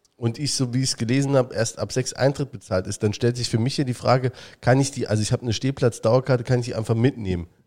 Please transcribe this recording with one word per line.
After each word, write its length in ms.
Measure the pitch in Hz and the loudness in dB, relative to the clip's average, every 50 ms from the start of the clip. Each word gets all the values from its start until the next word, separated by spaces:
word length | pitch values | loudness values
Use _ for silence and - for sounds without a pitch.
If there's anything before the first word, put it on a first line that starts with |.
| _ _ _ | _ _ _
und 200 | - 123 117 113 | -4 -4 -4 -2
ich, 160 | 127 147 131 - | -2 -4 -2 -2
so 180 | - 135 123 120 | -2 -2 0 0
wie 80 | 131 131 | 0 0
ich's 140 | 120 - | -2 -2
gelesen 380 | - 120 110 127 139 139 135 139 | -2 0 0 2 2 2 4 4
habe, 200 | 131 123 - - | 2 2 2 0
erst 240 | 98 113 - - - | -4 -4 -2 -4 -6
ab 120 | - 101 | -6 -4
sechs 220 | - 131 127 - - | -2 -4 -4 -4 -2
Eintritt 380 | - 123 139 143 - 143 127 | 0 0 2 2 0 -4 -6
bezahlt 340 | - 104 - - 98 95 98 | -8 -12 -6 -2 -2 -2 -2
ist. 160 | 101 104 - | -2 -4 -2
Dann 100 | - 107 104 | -2 -2 0
stellt 240 | - - 120 123 | 0 0 0 0
sich 120 | 123 120 - | -2 -4 -2
für 80 | - | 0
mich 160 | 113 113 135 - | 0 0 0 0
hier 100 | - 147 | -2 -2
die 100 | 127 120 | -2 -4
Frage, 360 | - - 117 123 131 127 127 - - - - - _ | -2 2 2 2 2 2 -2 -6 -8 -16 -20 -14 _
kann 180 | - 123 120 135 | 2 4 4 4
ich 120 | 139 139 | 4 0
die, 160 | - 123 110 | -2 -6 -4
also 160 | - 107 107 107 | -2 0 0 0
ich 80 | - | 0
habe 100 | 123 - | -2 -2
eine 120 | - 123 107 | -2 -2 -2
Stehplatz-Dauerkarte, 880 | - - 131 131 - - 120 - - - 139 123 131 127 - 131 120 117 | -2 -2 -4 -2 2 0 0 0 0 2 2 4 4 4 2 0 0 2
kann 160 | - 131 123 | 2 0 0
ich 80 | 120 | 0
die 80 | 123 - | -2 -4
einfach 180 | 104 110 - 117 | -4 -2 0 2
mitnehmen? 540 | 113 117 135 143 117 104 95 90 87 85 - _ _ _ | 4 4 2 2 0 -2 -2 -2 -2 -4 -8 _ _ _